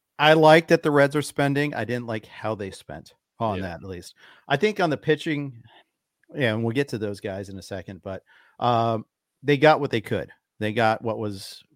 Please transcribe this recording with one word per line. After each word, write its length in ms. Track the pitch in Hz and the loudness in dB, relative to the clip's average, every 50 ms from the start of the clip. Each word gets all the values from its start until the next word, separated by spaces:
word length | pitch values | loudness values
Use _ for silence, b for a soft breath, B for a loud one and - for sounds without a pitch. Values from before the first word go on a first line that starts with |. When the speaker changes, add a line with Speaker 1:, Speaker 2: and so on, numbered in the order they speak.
| _ _ _ - | _ _ _ 2
Speaker 1:
I 160 | 147 156 160 | 6 6 6
like 340 | 160 156 156 156 170 165 - | 8 8 8 8 8 8 6
that 120 | 170 160 | 2 2
the 80 | - 156 | 4 4
Reds 260 | 147 143 139 139 143 | 4 4 4 4 2
are 60 | 151 | -2
spending. 540 | 139 - - - 143 139 139 143 147 147 - | -4 -4 -2 -2 0 0 0 0 -2 -2 -4
I 100 | 120 110 | -4 -4
didn't 220 | 107 123 120 120 117 | -4 -4 -6 -6 -6
like 180 | 110 110 - | -8 -8 -8
how 300 | - - - - 110 110 | -12 -14 -8 -6 -6 -6
they 160 | 98 104 95 | -6 -8 -10
spent 420 | 95 - - - 78 80 78 - _ _ _ _ _ - | -12 -14 -16 -16 -16 -16 -16 -18 _ _ _ _ _ -6
on 180 | 117 110 98 92 | -4 -4 -4 -4
Speaker 2:
Yeah. 40 | |
Speaker 1:
that, 220 | 92 90 85 82 - | -6 -8 -10 -12 -12
at 40 | 95 | -12
least. 280 | 92 87 - - B B B B B B B - | -14 -14 -14 -18 B B B B B B B -2
I 100 | 143 143 | -2 0
think 220 | 208 214 202 196 | 0 0 0 0
on 100 | 185 160 | 0 0
the 80 | 139 - | -2 -2
pitching, 640 | - 156 156 143 - 170 151 147 143 135 120 113 113 b b b b _ _ _ _ _ _ _ _ _ - | 0 0 -2 0 -2 -4 -6 -6 -6 -8 -12 -16 -20 b b b b _ _ _ _ _ _ _ _ _ -6
yeah, 180 | 147 135 113 107 | -2 -2 0 0
and 100 | 113 113 | 0 -2
we'll 100 | 113 110 | -2 -2
get 160 | 139 139 - | -2 -2 -4
to 80 | 127 104 | -4 -6
those 220 | 107 104 101 - | -6 -6 -8 -8
guys 300 | - 104 95 98 101 98 | -8 -8 -8 -8 -10 -12
in 100 | 98 95 | -14 -16
a 20 | |
second, 400 | - - 101 92 90 - 98 87 | -14 -12 -12 -12 -12 -14 -16 -16
but, 220 | - 98 92 92 b b b b b b b b | -12 -12 -12 -12 b b b b b b b b
um, 460 | 120 123 120 117 117 117 113 113 110 - _ _ _ _ _ _ - | -2 0 0 2 0 0 -2 -4 -6 -10 _ _ _ _ _ _ 0
they 140 | 135 147 131 | 0 2 4
got 220 | 143 151 156 127 | 6 6 6 4
what 120 | 143 131 | 2 -2
they 100 | - 110 | -2 -4
could. 300 | - - 113 90 - - - _ _ _ _ - | -4 -4 -4 -4 -4 -8 -12 _ _ _ _ -6
They 140 | 107 107 104 | -6 -4 0
got 300 | 117 113 110 110 - 123 | 2 2 2 2 0 -2
what 160 | 113 107 113 | -6 -6 -6
was, 440 | 110 104 98 95 - - - - - _ _ | -6 -8 -8 -10 -14 -18 -20 -20 -20 _ _